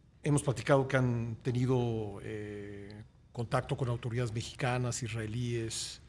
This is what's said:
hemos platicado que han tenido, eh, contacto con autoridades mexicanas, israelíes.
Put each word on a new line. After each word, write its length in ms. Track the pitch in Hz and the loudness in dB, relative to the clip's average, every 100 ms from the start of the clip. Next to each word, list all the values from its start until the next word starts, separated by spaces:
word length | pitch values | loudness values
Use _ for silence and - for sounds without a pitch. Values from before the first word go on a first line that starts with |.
| - - | -20 -4
hemos 180 | 151 143 | 2 4
platicado 460 | - 110 - 139 131 | 4 0 6 6 6
que 80 | 131 | 4
han 400 | 127 120 117 113 | 4 2 -2 -4
tenido, 760 | 131 120 127 127 120 113 107 101 | -2 2 4 4 2 0 -4 -6
eh, 800 | 110 107 104 104 101 101 101 104 113 - - | -8 -6 -6 -8 -10 -12 -12 -14 -16 -20 -10
contacto 460 | - 117 127 - 143 | -6 0 0 0 -2
con 120 | 123 | 0
autoridades 440 | 120 123 117 120 | -2 -2 -2 -2
mexicanas, 680 | 113 - - 127 123 123 117 | -2 -6 -2 0 2 0 -2
israelíes. 960 | 113 113 107 117 120 117 113 - - - | -4 -4 -4 -4 -2 -2 -2 -6 -8 -10